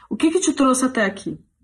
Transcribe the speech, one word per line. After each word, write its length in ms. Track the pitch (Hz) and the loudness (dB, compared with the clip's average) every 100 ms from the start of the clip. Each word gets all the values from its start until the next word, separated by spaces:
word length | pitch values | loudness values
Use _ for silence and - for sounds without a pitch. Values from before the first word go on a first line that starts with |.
| - | -12
O 80 | 214 | -2
que 140 | 311 | 0
que 80 | 349 | 2
te 140 | 370 | 0
trouxe 320 | - 254 262 262 | 2 2 2 0
até 200 | 233 196 | 0 -2
aqui? 340 | - - 160 - _ | -4 -10 -12 -14 _